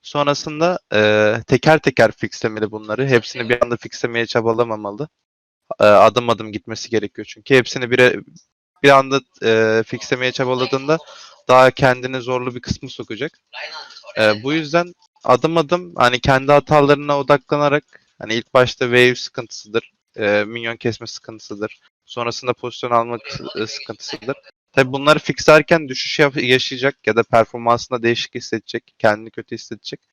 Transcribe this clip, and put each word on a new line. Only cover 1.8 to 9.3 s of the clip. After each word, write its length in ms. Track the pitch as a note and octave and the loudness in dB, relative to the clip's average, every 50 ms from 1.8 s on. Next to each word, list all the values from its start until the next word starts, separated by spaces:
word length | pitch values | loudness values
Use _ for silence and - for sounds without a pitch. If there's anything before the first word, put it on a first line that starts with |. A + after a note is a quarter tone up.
| - C#3 - - A#2 G#2+ | 2 -2 2 4 2 2
fixlemeli 600 | - _ - G#2 - - - A2+ A2 G#2+ G#2+ G2+ | 2 _ -10 -10 -8 -6 -6 -6 -4 -4 -6 -6
bunları. 360 | G#2+ G#2+ G#2+ G#2+ G#2+ A#2 C3+ | -6 -12 -8 -8 -6 -4 0
Hepsini 420 | C3+ C3 A#2 - - - B2 A#2 A2+ | 0 0 0 0 -2 -10 -10 -4 -4
bir 140 | A#2+ A#2+ B2 | 0 -2 0
anda 140 | A#2+ A#2+ | -2 -2
fixlemeye 480 | - - A#2 - - - A#2+ A#2 A#2 A#2 | -8 -8 -16 -8 -8 -8 -4 -4 -4 -4
çabalamamalı. 840 | - - A#2+ A2+ A2+ A2+ A#2 A#2+ A#2 A2 G#2+ G#2+ G2+ G#2 G#2+ D3 - _ _ _ _ _ _ _ _ _ _ _ _ - - | -2 -2 -2 0 0 0 0 -2 -2 -4 -8 -8 -10 -10 -10 -12 -14 _ _ _ _ _ _ _ _ _ _ _ _ -2 4
E, 40 | - | 6
adım 440 | G#2 G#2 F#2+ G2+ A2+ G2+ B2 A#2+ A#2+ | 6 8 8 6 6 4 2 -2 -2
adım 220 | A2+ G#2+ A2 A2 | -2 -4 -4 -12
gitmesi 380 | G#2 G#2+ _ - A2 - - - | -12 -12 _ -12 -12 -12 -10 -4
gerekiyor 360 | A#2 A2 G#2 G#2 _ - G#2+ - | -4 -4 -4 -6 _ -16 -16 -16
çünkü. 260 | - A2 _ - C#3 | -18 -20 _ 2 2
Hepsini 360 | B2+ A#2+ - - C3 B2+ A2+ | 2 2 0 -8 -8 -4 -2
bire-, 320 | B2 B2 B2+ B2 - G2+ - _ _ - _ _ _ _ _ _ _ _ - | 2 4 4 4 2 -2 -10 _ _ -20 _ _ _ _ _ _ _ _ 4
bir 60 | C#3 | 6
anda, 320 | C#3 C3+ C3+ C3+ C3+ C3+ _ _ | 6 6 4 2 -4 -4 _ _